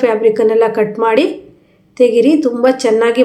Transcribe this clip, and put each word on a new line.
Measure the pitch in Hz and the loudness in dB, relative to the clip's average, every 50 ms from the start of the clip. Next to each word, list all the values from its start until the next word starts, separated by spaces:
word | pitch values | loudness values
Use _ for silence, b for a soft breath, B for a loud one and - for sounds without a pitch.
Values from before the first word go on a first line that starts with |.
| 254 | 0
ಫ್ಯಾಬ್ರಿಕನ್ನೆಲ್ಲ | 233 185 214 226 220 214 240 220 220 220 226 226 214 - 226 | -2 -2 0 0 0 0 0 0 0 2 0 0 0 0 -2
ಕಟ್ | 208 202 - 226 226 | -4 -4 -4 -4 -2
ಮಾಡಿ | 226 226 254 339 - - - - b b b b b b b b _ _ | 0 0 0 0 -2 -4 -10 -16 b b b b b b b b _ _
ತೆಗೀರಿ, | - 247 233 220 240 226 285 320 302 311 | 0 0 2 2 2 2 2 2 0 0
ತುಂಬ | 247 240 233 240 262 254 254 - | -2 -2 0 0 0 0 0 -2
ಚೆನ್ನಾಗಿ | 226 220 226 233 233 233 254 | 0 0 0 0 0 0 0